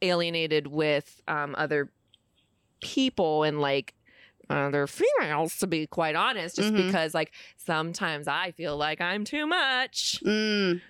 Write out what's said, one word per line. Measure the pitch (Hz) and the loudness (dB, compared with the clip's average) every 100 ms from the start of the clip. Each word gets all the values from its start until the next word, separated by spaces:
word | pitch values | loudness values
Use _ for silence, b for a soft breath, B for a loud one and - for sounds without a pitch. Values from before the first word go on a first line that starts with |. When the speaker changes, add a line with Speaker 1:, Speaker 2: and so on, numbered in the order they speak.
Speaker 1:
alienated | 185 175 170 165 160 151 147 | 0 2 2 0 2 2 0
with, | 147 156 147 - - - | 0 2 2 0 -10 -4
um, | 156 147 135 | -4 -2 -2
other | 151 147 143 _ _ _ _ _ _ _ _ _ | 0 0 -2 _ _ _ _ _ _ _ _ _
people | - - 262 - 165 151 | -4 0 2 2 2 2
and, | 151 147 | 2 0
like, | 143 139 - - b b b b - | 0 0 -2 -12 b b b b -4
other | 147 143 143 143 | -2 0 0 0
females, | - 453 571 185 151 165 - | 2 2 2 0 0 -2 -2
to | 190 | -2
be | 160 156 | -2 -2
quite | - 160 156 | -2 0 2
honest, | 220 226 165 - | 0 -2 -6 -2
just | 208 | 0
Speaker 2:
Mm-hmm. | 214 185 | 2 2
Speaker 1:
because, | 190 160 | 2 0
like, | 160 156 B B - | 0 -4 B B -12
sometimes | - 160 160 170 180 151 147 | -4 -2 -2 -4 -4 -4 -2
I | 147 185 | -2 -4
feel | 165 165 147 | -6 -6 -2
like | 151 151 | -2 0
I'm | 175 202 | -2 -2
too | 208 294 302 | -4 -4 0
much. | 359 269 254 254 - - - - | 0 2 0 -2 -4 -4 -2 0
Speaker 2:
Mm. | 214 214 208 190 175 - | 0 2 2 2 0 -4